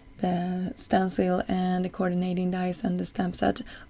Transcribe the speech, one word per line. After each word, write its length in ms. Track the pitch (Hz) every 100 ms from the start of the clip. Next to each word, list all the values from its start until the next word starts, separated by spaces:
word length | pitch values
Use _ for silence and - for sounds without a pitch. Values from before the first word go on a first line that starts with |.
| - -
the 560 | 180 180 180 180 185 -
stencil 640 | - 196 190 185 185 180 -
and 360 | 185 185 180
the 40 | 185
coordinating 640 | - 185 180 185 180 180
dies 340 | 185 180 180
and 160 | - 180
the 60 | 175
stamp 300 | - 180 -
set 260 | - - - -